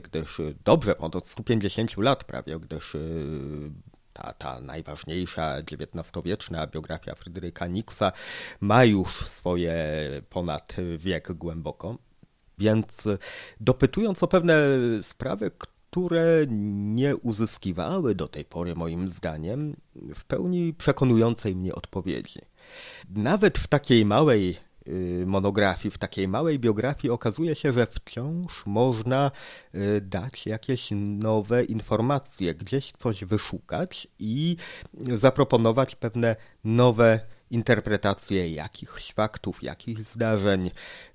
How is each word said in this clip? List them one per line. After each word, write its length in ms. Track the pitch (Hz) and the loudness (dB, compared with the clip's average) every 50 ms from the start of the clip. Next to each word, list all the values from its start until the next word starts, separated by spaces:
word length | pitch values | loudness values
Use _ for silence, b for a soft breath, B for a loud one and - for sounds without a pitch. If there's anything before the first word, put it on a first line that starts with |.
| - | -6
gdyż, 380 | - - 80 78 - - - | -4 -6 -6 -6 -6 -6 -6
e, 140 | 80 76 71 - - | -6 -6 -6 -4 4
dobrze, 300 | - 139 160 117 104 87 | 4 4 4 6 2 0
ponad 340 | - 73 82 - 90 - - | 0 -2 -6 -6 -6 -8 -8
stu 140 | - - 110 | -10 -10 -2
pięćdziesięciu 580 | - 117 110 98 98 - - 113 113 - 98 | 0 0 0 0 -2 -2 -2 -4 -4 -2 0
lat 240 | 104 131 135 - - | 2 2 2 0 -2
prawie, 360 | - - 62 - - 78 82 | -10 -10 -10 -8 -8 -10 -10
gdyż, 340 | 80 - 78 76 - - - | -10 -10 -10 -10 -10 -8 -8
e, 40 | 73 78 80 82 82 73 71 78 71 67 71 76 73 73 76 76 87 - - _ _ _ _ _ | -6 -6 -4 -4 -4 -4 -6 -6 -6 -8 -8 -8 -10 -10 -10 -14 -16 -18 -20 _ _ _ _ _
ta, 200 | - - - - | -16 -14 -14 -14
ta 280 | - - 67 64 60 | -10 -10 -10 -10 -10
najważniejsza 1040 | 65 67 73 82 80 - 76 - - - 80 90 90 85 - - 80 78 67 71 80 | -12 -12 -12 -12 -12 -12 -14 -14 -10 -6 -4 -4 -4 -4 -4 -4 -2 -2 -2 -4 -8
dziewiętnastowieczna 1040 | - 76 - 73 - - 85 80 - - 87 80 85 101 - - - 85 80 78 | -10 -10 -12 -12 -10 -10 -10 -10 -10 -10 -8 -6 -4 -6 -6 -6 -8 -6 -6 -6
biografia 480 | 73 - 78 78 - 80 - - - - | -6 -6 -10 -8 -8 -10 -10 -10 -12 -14
Fryderyka 520 | - - 87 82 90 85 87 - - 90 | -12 -14 -14 -12 -10 -10 -10 -8 -8 -6
Nixa 460 | 87 90 104 113 - - - 104 92 - B B B B B B B B B | -4 -4 -4 -4 -6 -4 0 0 0 0 B B B B B B B B B
ma 240 | 101 101 104 123 127 | 0 4 6 8 8
już 240 | 113 104 95 92 90 - - - | 8 8 6 2 0 -4 -8 -8
swoje 480 | - - - - 90 90 87 85 85 82 82 78 76 76 78 76 69 69 69 - _ | -10 -10 -6 -2 0 0 0 0 0 0 -2 -2 -2 -2 -2 -4 -4 -6 -8 -12 _
ponad 460 | - 92 90 85 73 71 - - - - 92 87 82 78 | -6 -6 -4 -4 -4 -6 -8 -10 -8 -8 -6 -6 -6 -6
wiek 340 | 82 95 87 78 - - 90 | -4 -2 -4 -4 -4 -6 -10
głęboko. 640 | 78 82 85 80 82 76 73 - - - 95 120 - _ _ _ _ - _ _ _ _ _ _ - | -8 -8 -8 -8 -6 -8 -8 -10 -8 -10 -10 -10 -10 _ _ _ _ -20 _ _ _ _ _ _ 0
Więc, 500 | 101 110 107 110 104 - - - - 107 101 95 B B B B B B B B | 2 4 4 4 2 0 -4 -4 -2 0 0 -2 B B B B B B B B
dopytując 640 | 110 131 127 - 143 131 - 190 226 220 175 - 180 | 2 2 4 4 4 2 2 2 0 0 0 0 0
o 60 | 165 | 4
pewne 360 | - 180 165 175 160 151 147 139 135 131 120 120 113 104 - | 4 4 6 6 6 6 8 6 4 4 4 2 2 0 -2
sprawy, 480 | - - - - 131 - 208 214 180 - - | -6 -10 -8 -6 -4 -4 -2 -4 -6 -6 -8
które 880 | - - _ _ _ _ - 175 180 175 170 165 165 165 165 160 151 135 | -18 -18 _ _ _ _ -4 -2 0 2 2 4 6 6 6 6 4 4
nie 680 | 113 104 104 104 101 101 101 104 110 120 135 143 127 | 2 -2 -2 -2 -2 -2 -2 0 2 2 2 2 2
uzyskiwały 1000 | - - 120 107 98 113 107 - - - 95 87 90 80 98 180 196 165 120 101 | 0 0 -2 0 0 0 0 0 -4 -4 -4 -2 -2 -2 -2 0 0 2 2 2
do 140 | 87 80 71 | 0 -2 -6
tej 160 | - 73 73 | -6 -10 -12
pory, 300 | _ - 85 87 87 82 | _ -6 -6 -4 -4 -4
moim 340 | 85 85 82 82 87 92 92 | -4 -4 -4 -4 -4 -4 -6
zdaniem, 680 | 87 - - 85 78 78 78 90 113 139 151 151 143 - _ _ _ - - 67 - | -6 -6 -8 -6 -6 -6 -6 -6 -6 -6 -6 -8 -8 -12 _ _ _ -18 -16 -14 -14
w 100 | - - | -14 -8
pełni 500 | - - - 175 180 180 175 170 165 160 | -6 -4 -2 -2 0 0 0 0 -2 -4
przekonującej 840 | - - 151 135 - 139 127 117 110 113 117 117 - - 107 92 | -2 0 0 2 2 4 4 6 6 6 4 2 0 -2 -4 -4
mnie 180 | 92 92 92 - | -2 -4 -4 -6
odpowiedzi. 680 | - - - - 98 87 92 73 58 - - - - - _ _ B B B B B B B B B B - | -8 -10 -8 -8 -6 -4 -4 -4 -6 -6 -10 -16 -20 -20 _ _ B B B B B B B B B B -10
Nawet 480 | 92 107 104 127 190 202 214 190 - - | -4 -2 0 2 2 4 4 4 2 2
w 100 | - - | -2 2
takiej 360 | 156 139 - - 127 113 107 | 0 0 4 6 6 6 6
małej, 520 | 101 101 127 156 151 120 104 95 90 87 - - _ _ - - - | 6 6 6 6 6 6 4 4 0 -2 -6 -12 _ _ -20 -12 -8
y, 360 | 78 92 92 87 87 90 90 | -6 -4 -4 -2 -2 -2 -2
monografii, 680 | 92 98 98 95 101 101 107 104 95 92 - - 104 - | 0 2 2 2 2 2 4 2 2 2 0 -4 -6 -6
w 60 | - | -4
takiej 300 | 101 92 - 104 95 92 | -8 -8 -2 -2 -2 0
małej 300 | 95 120 160 165 151 135 | 0 0 0 0 0 2
biografii 520 | 117 117 104 104 110 131 147 - - 123 | 2 2 2 2 0 -2 -2 -2 -2 -2
okazuje 440 | 120 117 - 120 98 - 165 170 151 | -2 0 0 -4 -2 0 -2 -2 -2
się, 180 | - - 143 123 | 0 0 0 2
że 140 | 123 117 | 2 2
wciąż 800 | - - - - - - 120 123 147 165 170 180 165 - - - | 2 0 -8 -10 -8 -10 -8 -6 -4 -4 -6 -6 -8 -10 -10 -6
można, 640 | 104 101 110 123 131 120 110 110 123 127 135 143 139 B B B B B B B B B | -2 2 4 4 4 2 0 0 0 2 2 2 2 B B B B B B B B B
y, 260 | 92 101 101 104 104 | -2 0 2 2 2
dać 460 | 98 95 98 92 92 131 - - - | 0 -2 -6 -4 -4 -4 -8 -8 -8
jakieś 420 | 107 107 110 - - 131 120 - - 107 101 101 | -6 -6 -6 -4 -4 -4 -4 -2 -4 -4 -4 -2
nowe 580 | 101 104 101 107 110 110 110 101 104 120 123 - | -2 -4 -2 0 2 2 2 2 2 2 2 2
informacje, 880 | - 117 113 - - 110 104 113 131 143 135 - - - - 95 85 80 | 2 -2 -6 -2 0 0 2 2 2 2 0 -2 -6 -8 -4 -2 -2 -2
gdzieś 380 | 80 92 - 131 139 135 - - - | -4 -6 -4 -4 -4 -4 -4 -14 -6
coś 260 | - 123 107 - 101 | -4 -4 -4 -2 -4
wyszukać 840 | 90 110 104 - - - - - - - - 180 - - - - - _ - | 0 0 0 0 -2 -8 -10 -8 -6 -4 -4 -4 -6 -8 -14 -16 -16 _ -8
i 380 | - 214 117 139 156 175 175 165 B B B B B B - - 110 123 123 | -4 -4 -2 0 2 0 0 -2 B B B B B B -14 -10 -4 -2 -2
zaproponować 800 | 107 117 131 - - 135 - 131 117 113 113 113 131 131 - - | 6 6 4 6 6 2 4 6 4 6 6 4 4 2 0 -2
pewne 400 | - - 113 107 120 117 117 110 b b b b b - | -6 -8 -4 -2 2 2 2 2 b b b b b -2
nowe 560 | 110 113 120 123 123 113 110 117 113 110 110 110 b b b b - | 0 4 6 6 6 8 8 8 8 8 6 2 b b b b -4
interpretacje 1000 | 117 117 113 - 117 101 - - 107 98 - 101 98 - - - 101 95 87 82 80 | -4 -2 2 4 2 2 4 0 0 2 2 0 0 0 -2 -2 0 0 0 -2 -4
jakichś 600 | 76 78 - _ - - - - - - - - | -6 -8 -10 _ -14 -18 -16 -14 -14 -14 -10 -2
faktów, 500 | - 107 107 - - - 101 87 - - | 0 0 0 -2 -6 -8 -8 -8 -6 -8
jakichś 400 | 64 - - - 120 113 110 107 | -10 -10 -8 -8 -10 -8 -8 -10
zdarzeń, 680 | - - 113 117 113 110 101 98 101 98 92 92 90 - B B B B B B B B | -12 -4 -2 0 2 2 2 4 4 4 4 2 -2 -4 B B B B B B B B